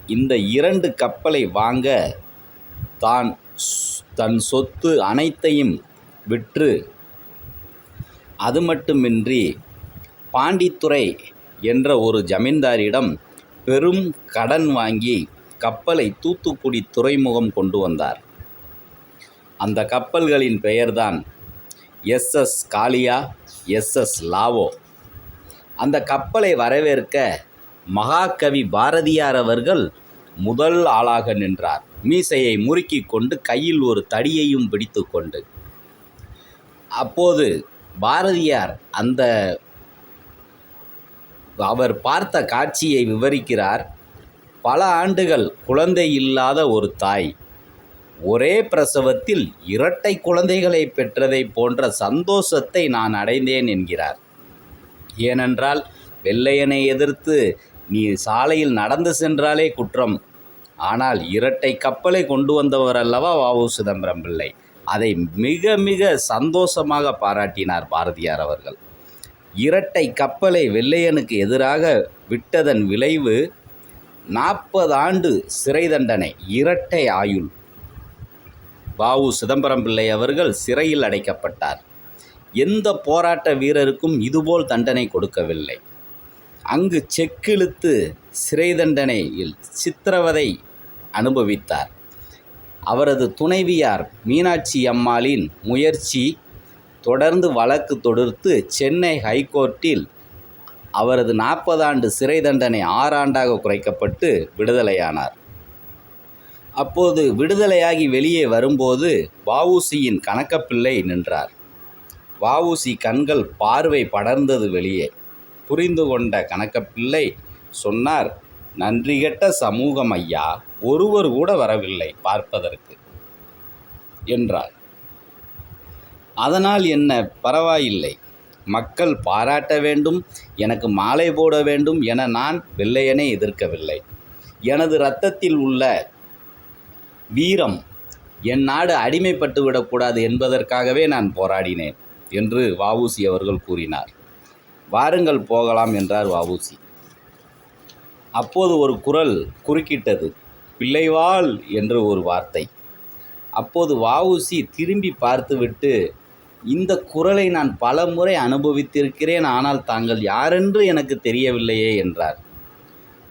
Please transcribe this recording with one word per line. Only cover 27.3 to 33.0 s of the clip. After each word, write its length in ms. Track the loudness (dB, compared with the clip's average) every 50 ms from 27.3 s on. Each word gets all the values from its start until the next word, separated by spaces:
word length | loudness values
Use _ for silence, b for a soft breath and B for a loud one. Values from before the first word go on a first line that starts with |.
| -2 -4 -10 -16 _ -20 -20 -20 -20 -18 -10
மகாகவி 760 | -6 -4 -2 0 2 2 2 2 0 -2 0 0 0 2 0 -2 -2
பாரதியார் 720 | 0 0 2 2 2 2 2 2 2 2 2 2 2 0
அவர்கள் 420 | 2 2 0 0 0 0 0 0 0 -2 -6 -12 -20 -20 -20 -20 -20 -18 -10
முதல் 440 | -6 -4 -2 0 2 2 2 2 4 4 4
ஆளாக 460 | 4 4 2 2 2 0 0 -2 -2
நின்றார். 480 | -2 -2 -2 -2 -2 -2 -4 -4 -4 -8 -12 -14 -6 -2
மீசையை 520 | 0 2 2 0 0 0 2 2 2 2 2
முறுக்கிக் 500 | 2 2 0 0 0 -2 -4 -4